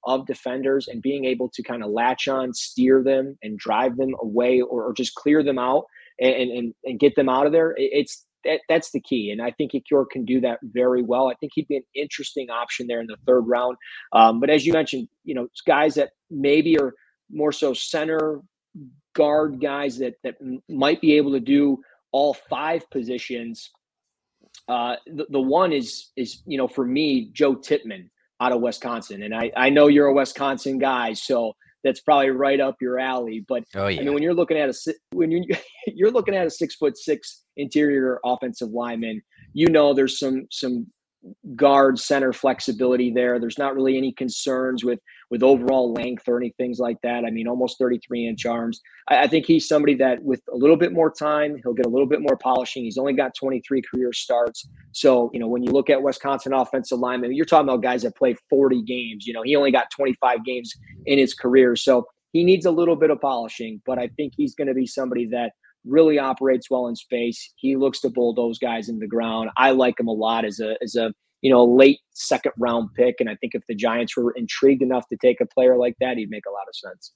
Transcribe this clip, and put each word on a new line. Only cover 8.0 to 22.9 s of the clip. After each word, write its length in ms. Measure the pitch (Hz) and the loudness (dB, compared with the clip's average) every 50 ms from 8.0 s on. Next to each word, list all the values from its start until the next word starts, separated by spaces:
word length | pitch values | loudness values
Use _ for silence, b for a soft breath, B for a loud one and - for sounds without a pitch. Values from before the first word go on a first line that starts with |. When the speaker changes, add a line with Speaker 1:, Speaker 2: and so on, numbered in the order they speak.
| 147 - - - _ _ _ _ _ | -2 -2 -8 -20 _ _ _ _ _
Speaker 1:
that, 160 | 147 156 147 - - | -4 -4 -4 0 0
that's 220 | 160 165 160 - | 0 0 0 -2
the 100 | - 135 | -10 -10
key. 280 | - - 139 120 104 104 | -6 -4 -4 -4 -4 -4
And 100 | 104 110 | -6 -6
I 100 | 117 120 | -6 -8
think 220 | 117 _ 151 127 - | -4 _ -6 -4 -4
Ekiyor 320 | 135 - - 147 139 131 - | -8 -4 0 0 0 0 0
can 140 | - 131 120 | -6 -10 -4
do 160 | 107 127 131 | -2 0 0
that 200 | 120 123 117 - - | 0 -2 -4 -6 -10
very 400 | 113 107 123 123 127 127 123 123 | -8 -2 0 2 2 2 0 0
well. 260 | 113 123 127 135 131 | 0 0 0 0 0
I 40 | 123 | -2
think 180 | _ - 139 - | _ -10 -8 -6
he'd 140 | - 147 | -8 -6
be 80 | _ 147 | _ -6
an 80 | 135 127 _ _ | -6 -6 _ _
interesting 540 | 139 147 147 - - 139 - - 143 131 120 | -8 -8 -8 -8 -12 -12 -10 -8 -10 -8 -6
option 380 | 117 117 120 - - - 123 | -6 -6 -6 -6 -8 -10 -6
there 140 | 120 120 117 | -6 -6 -6
in 60 | 117 | -6
the 100 | 113 107 107 _ | -8 -14 -8 _
third 140 | - 127 127 | 2 2 4
round. 340 | 117 113 123 120 123 123 127 B B B B B B B - | 4 2 0 0 0 -2 -4 B B B B B B B 6
Um, 260 | 113 113 113 113 117 | 8 8 8 6 4
but 100 | 131 139 | 2 2
as 160 | 151 156 131 | 2 2 2
you 60 | 160 | 2
mentioned, 380 | 170 160 151 - - 131 226 - _ _ _ | 0 0 0 -2 -4 -8 -8 -10 _ _ _
you 100 | - 143 | -8 -8
know, 140 | 127 120 123 _ - - | -8 -8 -10 _ -6 0
guys 280 | - 151 143 147 156 143 | 2 2 4 4 2 2
that 160 | 151 143 - _ _ _ _ | 0 -2 -2 _ _ _ _
maybe 480 | 170 143 135 143 147 156 156 165 160 147 | -8 -2 2 2 4 4 4 4 2 2
are 140 | 143 127 - b b b b b _ _ | 2 -2 -4 b b b b b _ _
more 200 | - 151 147 151 | -6 -2 -2 -2
so 240 | 143 - 156 143 127 | 0 0 -2 -2 -2
center 640 | - - - - 156 151 160 160 160 156 156 151 139 - _ _ _ _ _ _ - 143 127 _ _ _ _ _ | -4 -6 -6 -4 -4 -4 -2 -2 -2 -2 -4 -6 -8 -12 _ _ _ _ _ _ -20 -20 -20 _ _ _ _ _
guard 480 | - 151 147 147 151 156 151 139 131 | 2 2 4 4 2 2 0 -2 -4
guys 380 | 147 143 139 143 143 139 117 123 | -4 -4 -4 -4 -4 -6 -4 -4
that, 160 | 131 120 117 _ _ | -8 -8 -8 _ _
that 120 | 131 117 _ | -10 -10 _
m-, 220 | 139 131 127 131 _ | -12 -12 -12 -12 _
might 320 | _ 165 135 139 147 160 156 | _ -4 0 2 2 2 2
be 160 | - 156 147 | 4 4 4
able 140 | 151 143 143 139 | 4 4 2 0
to 60 | 131 | -2
do 380 | 117 131 139 143 143 143 135 131 b b b b b _ | 0 2 2 4 4 2 0 -2 b b b b b _
all 220 | - 139 143 147 131 - _ _ | -2 0 0 0 -2 -4 _ _
five 400 | - 123 147 156 165 165 165 | -8 -6 -4 -4 -4 -4 -6
positions. 800 | _ | _